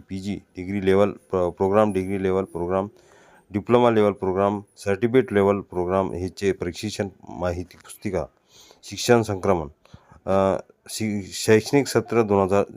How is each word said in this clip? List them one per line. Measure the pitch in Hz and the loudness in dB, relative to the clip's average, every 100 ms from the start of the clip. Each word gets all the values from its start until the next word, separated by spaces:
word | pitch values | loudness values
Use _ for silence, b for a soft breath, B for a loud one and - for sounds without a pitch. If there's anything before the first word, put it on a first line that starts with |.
| - | -12
पीजी | 98 101 87 | -10 -8 -8
डिग्री | - 92 90 101 95 | -10 -12 -8 -2 2
लेवल | 98 101 | 4 4
प्र-, | - _ 92 87 | 0 _ -2 -2
प्रोग्राम, | - 98 104 107 | 0 2 4 2
डिग्री | 95 92 98 | 0 -4 -2
लेवल | 95 92 | -2 -2
प्रोग्राम, | 92 82 87 95 104 b b b b b _ | -4 -6 -4 -2 -4 b b b b b _
डिप्लोमा | 98 - 120 120 | -6 2 4 4
लेवल | 110 104 | 4 2
प्रोग्राम, | 98 95 92 101 101 101 - | 2 -2 0 0 -2 -8 -8
सर्टिफिकेट | 101 95 117 127 101 | -4 -2 2 2 2
लेवल | 101 98 101 | 2 2 0
प्रोग्राम | - 87 87 95 90 | -4 -6 -2 0 -2
हेचे | 82 92 - 98 | -4 -8 -4 -4
प्रशिक्षण | 90 87 - 107 - 98 - - | -2 -6 -8 -8 -6 -8 -10 -16
माहिती | 104 90 87 87 - | -6 -6 -6 -10 -18
पुस्तिका, | - - 107 90 67 _ b b b b | -20 -12 -6 -6 -6 _ b b b b
शिक्षण | - 101 - 120 | -16 -4 2 2
संक्रमण, | 107 98 98 90 71 - b b b b - | 2 -2 0 0 -2 -12 b b b b -2
अ, | 98 95 82 - _ - | 0 0 -2 -8 _ -14
शि-, | - 110 104 | -8 -6 -6
शैक्षणिक | 92 - - 110 - 143 127 | -8 -4 4 4 4 0 2
सत्र | 117 - 113 | 0 0 0
दोन | 104 101 | 2 2
हजार, | 95 101 - | 2 2 0